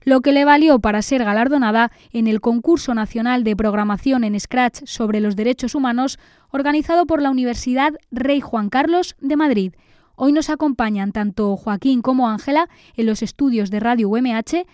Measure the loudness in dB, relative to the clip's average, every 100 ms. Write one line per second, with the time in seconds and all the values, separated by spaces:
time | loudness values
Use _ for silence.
0 | 2 2 4 4 6 6 6 4 4 0
1 | 0 -2 0 0 2 2 2 2 0 -4
2 | _ -2 0 0 0 0 2 0 0 -4
3 | -4 -4 -2 0 0 0 0 0 -2 -2
4 | 0 0 0 -2 -2 0 0 -2 -12 -6
5 | -2 0 0 0 -2 -2 -4 -2 -2 -2
6 | -2 -6 _ _ _ -4 0 -2 0 0
7 | 2 0 0 0 -2 -4 -2 0 0 -2
8 | _ -6 0 0 -2 -4 -2 0 2 0
9 | -2 -6 -4 0 2 2 -2 -8 _ _
10 | _ -2 0 2 0 -2 -2 0 -2 -2
11 | -4 -2 -4 -2 -2 -2 -4 -2 0 0
12 | 0 0 0 -2 0 0 -2 _ _ -4
13 | -2 -2 -6 -2 0 0 -2 -2 0 0
14 | 0 0 0 -2 -2 -4 -6